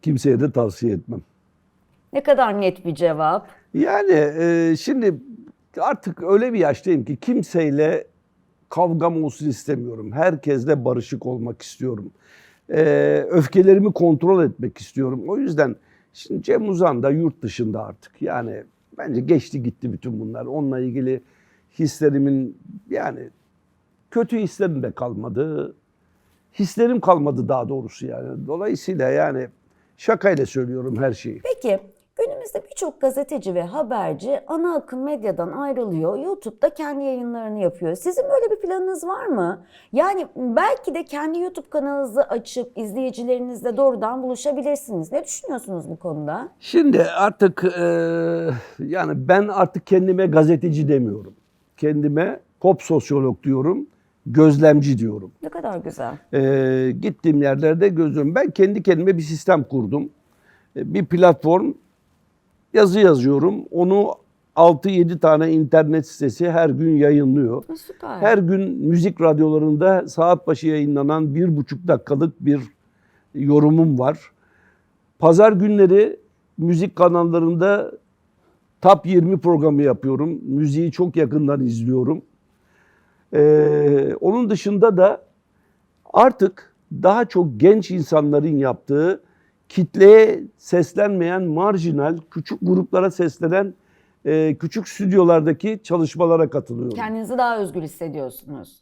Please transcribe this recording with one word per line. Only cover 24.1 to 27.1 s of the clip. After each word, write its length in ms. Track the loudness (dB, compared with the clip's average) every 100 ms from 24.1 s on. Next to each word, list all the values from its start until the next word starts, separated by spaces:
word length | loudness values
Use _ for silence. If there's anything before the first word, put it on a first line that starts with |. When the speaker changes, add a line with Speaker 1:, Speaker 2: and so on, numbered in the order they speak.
Speaker 1:
kötü 260 | -4 -2 -4
hislerim 460 | -6 -4 -4 -4
de 80 | -8
kalmadı. 840 | -8 -10 -8 -8 -6 -4 -6 -10 -12 _ _ _ _ _ _ _ -8
Hislerim 400 | -8 -2 0 0
kalmadı 500 | 2